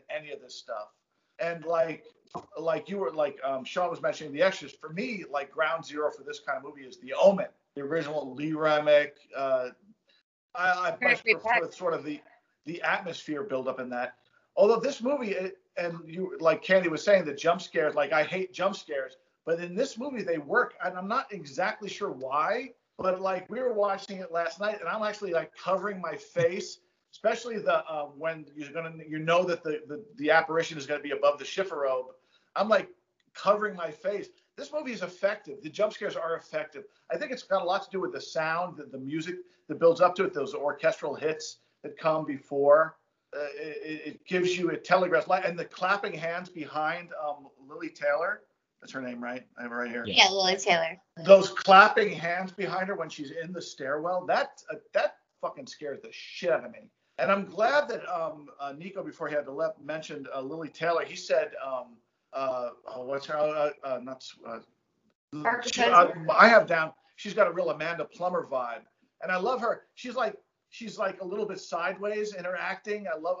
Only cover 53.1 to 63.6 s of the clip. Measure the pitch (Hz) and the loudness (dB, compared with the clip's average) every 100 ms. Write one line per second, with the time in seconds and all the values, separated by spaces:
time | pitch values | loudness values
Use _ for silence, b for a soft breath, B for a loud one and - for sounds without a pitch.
53.1 | - 139 165 165 175 - - 135 151 165 | -10 -10 -8 -8 -10 -10 -8 -4 -2 -2
54.1 | 180 156 208 277 - - 151 - 202 277 | -2 0 0 0 -6 -14 -14 -4 -2 -2
55.1 | - _ _ 170 - 127 - 147 104 113 | -4 _ _ -8 -8 -14 -12 -10 -10 -12
56.1 | - - - 180 151 - 110 - _ _ | -16 -14 -4 0 0 0 -16 -20 _ _
57.1 | - 180 202 190 180 226 294 285 190 160 | -2 0 0 -2 0 2 4 2 -4 -6
58.1 | 175 160 151 147 - 139 143 180 180 156 | -4 -4 -8 -16 -12 -10 -10 -10 -10 -10
59.1 | - 151 147 135 143 160 156 143 156 156 | -8 -4 -4 -4 -4 -4 -4 -8 -8 -8
60.1 | 147 131 135 135 160 156 - 170 170 143 | -12 -10 -8 -8 -8 -10 -4 0 0 -2
61.1 | 185 - 170 151 - 135 131 120 117 _ | -8 0 0 0 -4 -6 -6 -8 -16 _
62.1 | _ _ 135 135 127 120 - - 131 127 | _ _ -4 -2 -2 -6 -8 -14 -10 -6
63.1 | 139 - 151 151 151 | -6 -4 0 0 2